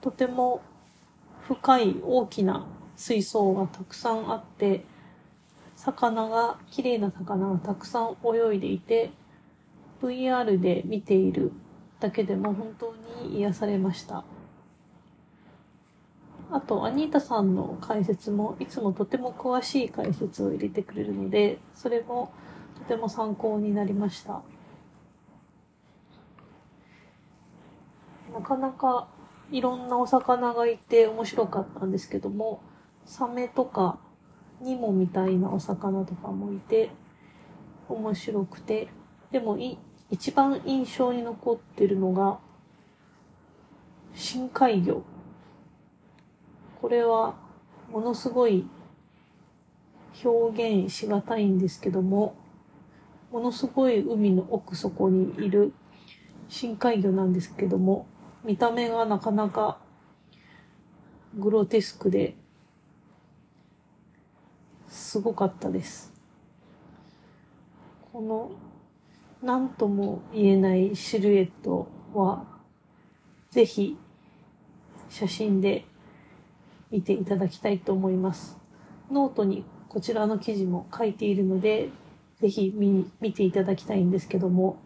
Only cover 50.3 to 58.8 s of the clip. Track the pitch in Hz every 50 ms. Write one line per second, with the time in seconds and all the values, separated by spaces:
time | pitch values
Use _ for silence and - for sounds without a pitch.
50.3 | 233 233 233 233 220 220 233 226 214 196 185 190 - - - 208 208 202 202 -
51.3 | 233 226 208 196 190 185 190 180 - - - 196 180 190 185 190 190 202 208 214
52.3 | - - - - - - - _ - - - - - - - - - - - -
53.3 | - 233 233 247 240 - - 262 - - 262 262 240 208 196 - 233 214 208 202
54.3 | 185 180 180 - - 202 - - 180 - - 196 - - 202 190 185 190 185 -
55.3 | - - 208 202 180 202 208 - - - - - - - - - - - - -
56.3 | - - - - - - - 240 220 208 - 247 233 208 185 196 185 190 190 185
57.3 | 180 185 175 - - - 202 185 185 190 185 185 196 196 - - - - - -
58.3 | - - - 233 202 - 240 233 226 240